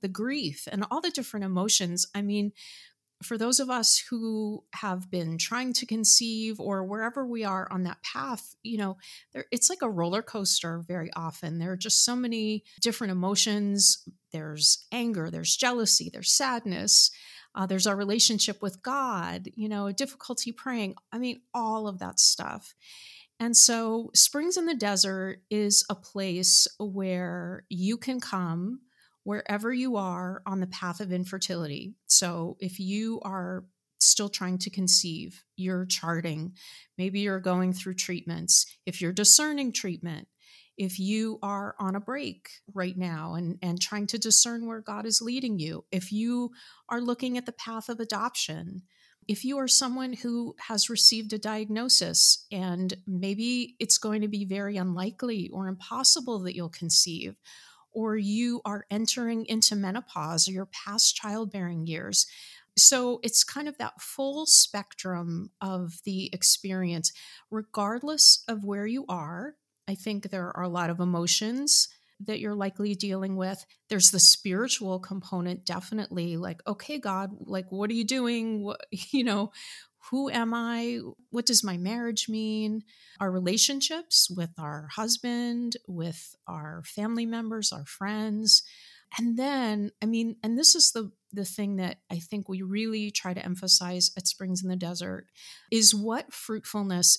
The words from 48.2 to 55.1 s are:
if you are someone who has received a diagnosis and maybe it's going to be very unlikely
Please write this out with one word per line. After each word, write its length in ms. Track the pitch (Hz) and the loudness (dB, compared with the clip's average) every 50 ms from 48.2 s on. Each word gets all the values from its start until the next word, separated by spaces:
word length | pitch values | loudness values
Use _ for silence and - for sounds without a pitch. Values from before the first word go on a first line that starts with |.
| 220 247 - - - - 160 160 170 175 190 185 185 _ _ _ _ _ _ _ _ | -4 -4 -2 -4 -4 -4 -4 -6 -8 -10 -10 -12 -14 _ _ _ _ _ _ _ _
if 180 | - 208 - - | -4 -2 -2 -2
you 140 | 254 277 277 | -2 -2 0
are 100 | 269 247 | 2 4
someone 460 | - - 269 247 247 254 262 254 254 | 4 4 4 2 0 -4 -4 -4 -6
who 420 | - - 240 233 240 233 233 - - | -4 -4 -2 -2 -2 -2 -4 -8 -10
has 300 | - - 226 202 - - | -8 -2 0 0 0 2
received 460 | 233 - - - 226 220 220 214 220 | 4 6 8 8 8 6 2 -4 -4
a 40 | 214 | -4
diagnosis 1080 | - 214 214 214 214 208 214 220 240 254 - - 185 170 165 - - - - - - - | -4 -4 -4 -4 -2 -2 -2 0 4 6 6 6 6 6 6 6 8 8 8 6 2 -4
and 440 | 214 190 185 185 175 180 185 185 190 185 - | -6 -4 -2 -2 0 0 0 -2 -2 -4 -6
maybe 720 | 208 185 175 185 196 202 202 226 240 247 247 240 247 - - | -4 -2 -2 0 0 -2 0 0 0 0 0 -2 -4 -6 -2
it's 200 | - 233 - - | 2 2 2 2
going 240 | - 214 214 214 208 | 2 0 0 0 0
to 60 | 214 | -2
be 180 | 208 202 202 | -2 -2 -4
very 320 | 185 190 202 202 202 208 190 | -2 -4 -4 -4 -4 -2 -2
unlikely 720 | 180 185 175 175 185 214 | -2 0 0 -2 -2 -4